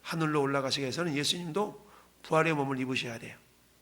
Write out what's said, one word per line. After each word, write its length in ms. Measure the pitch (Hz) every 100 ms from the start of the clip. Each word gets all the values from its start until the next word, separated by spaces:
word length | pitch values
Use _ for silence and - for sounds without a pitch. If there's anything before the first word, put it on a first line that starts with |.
하늘로 400 | - 170 156 151
올라가시기 400 | 139 139 135 135
위해서는 340 | 135 123 175 139
예수님도 720 | 143 175 175 156 214 - - - - _
부활의 320 | - 160 160
몸을 260 | 151 135 131
입으셔야 380 | 127 127 120 113
돼요. 180 | 117 107 - _ _ _